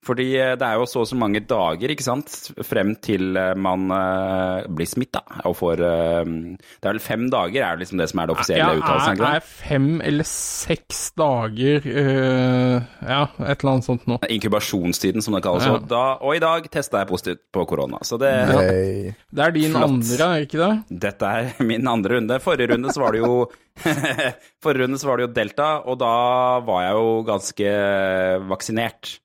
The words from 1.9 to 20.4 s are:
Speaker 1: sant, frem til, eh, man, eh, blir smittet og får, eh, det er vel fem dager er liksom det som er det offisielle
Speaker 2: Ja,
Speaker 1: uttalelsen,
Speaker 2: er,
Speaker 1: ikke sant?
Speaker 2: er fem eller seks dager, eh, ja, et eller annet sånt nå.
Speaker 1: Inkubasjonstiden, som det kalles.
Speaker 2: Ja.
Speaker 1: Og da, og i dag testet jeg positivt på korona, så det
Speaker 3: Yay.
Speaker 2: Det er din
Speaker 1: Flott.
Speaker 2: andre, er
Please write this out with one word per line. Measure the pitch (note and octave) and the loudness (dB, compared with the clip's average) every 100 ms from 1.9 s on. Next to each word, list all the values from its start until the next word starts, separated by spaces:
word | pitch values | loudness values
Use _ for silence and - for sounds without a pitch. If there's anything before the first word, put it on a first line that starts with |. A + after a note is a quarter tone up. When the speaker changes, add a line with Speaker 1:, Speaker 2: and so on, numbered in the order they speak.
| D3+ | -4
Speaker 1:
sant, | B2+ B2+ - - - - | -4 -4 -6 -14 -16 -12
frem | - A2 G2 A2 | -4 0 0 -2
til, | - G2+ F#2 F#2 | -2 0 0 0
eh, | F#2 | 0
man, | F#2 F#2+ F#2 F#2+ | 0 0 0 0
eh, | F#2+ F#2+ F#2 F#2+ F#2+ F#2 F#2 - | 0 0 0 0 0 0 -2 -6
blir | D#2 E2+ | -6 -4
smittet | - B2+ - - - - | -4 -4 -6 -10 -6 -4
og | |
får, | F2+ F2+ E2 | 0 0 2
eh, | F2 E2 E2 E2+ E2+ | 2 2 2 0 -2
det | E2 E2 F#2 - - | -4 -8 -14 -18 -6
er | F#2+ | -4
vel | G#2+ | -4
fem | - A2+ B2 | -4 -2 0
dager | B2+ F2+ A#2 | 0 0 0
er | G#2+ E2+ | -2 -4
liksom | F2+ F#2+ | -6 -2
det | D#2+ | -2
som | F2+ | -2
er | E2 | -2
det | |
offisielle | E2 - D#3 E3 | -2 0 2 2
Speaker 2:
Ja, | F3+ | 2
Speaker 1:
uttalelsen, | D#3 C#3 C#3+ | 0 0 2
Speaker 2:
er, | |
Speaker 1:
ikke | D3 - | 2 0
sant? | D3+ | 0
Speaker 2:
er | - - - | -4 -16 -2
fem | C#3+ C3+ D#3+ | 0 2 0
eller | - D3 D#3 | 0 -2 -2
seks | - - - - E3 _ - - | -6 -8 -8 -4 -4 _ -10 -8
dager, | - D3+ B2 A2+ G#2+ C3 D3 C#3+ | -2 0 2 -2 0 2 2 0
eh, | C#3 C#3 C3+ C3 C3 B2+ B2+ B2+ B2 A#2+ - - | 0 2 2 2 2 4 4 4 2 -2 -10 -4
ja, | C3+ D3 - - | 0 0 -2 -4
et | C#3+ | -2
eller | C#3 C3 | 2 0
annet | A#2+ | 0
sånt | B2 - | -2 -2
nå. | A#2+ - | -2 -2
Speaker 1:
Inkubasjonstiden, | A2 A2 G#2 - G2+ F2 - F#2+ F#2 | -2 0 0 0 -2 0 0 0 0
som | G#2 G2+ | 0 0
det | F#2 | 2
kalles. | F2+ B2+ | 2 4
Speaker 2:
Ja. | C#3+ | 2
Speaker 1:
Og | - | 2
da, | A#2+ C3 C3+ | 0 2 0
og | C3+ | 0
i | D#3+ | 2
dag | E3 E3 D#3+ | 2 0 -2
testet | D#3+ C#3 G#2+ | -6 -2 0
jeg | F#2+ | 0
positivt | F2+ - F2 _ | -2 -4 -8 _
på | G2 E2+ | -2 0
korona, | D#2 C2+ B1+ | 0 -2 -4
så | - A#2 | -6 0
det | C3+ C3 B2+ | 2 2 4
Speaker 3:
Yay. | - F#2 F#2+ F#2+ G2+ F#2+ G2 _ | 4 4 2 0 -2 -6 -10 _
Speaker 2:
Det | - D#3 | 0 0
er | |
din | E3 D#3 | 2 2
Speaker 1:
Flott. | D#3 D3 | 2 2
Speaker 2:
andre, | C3 A2+ B2 E3 | 2 0 2 2
er | E3 | 2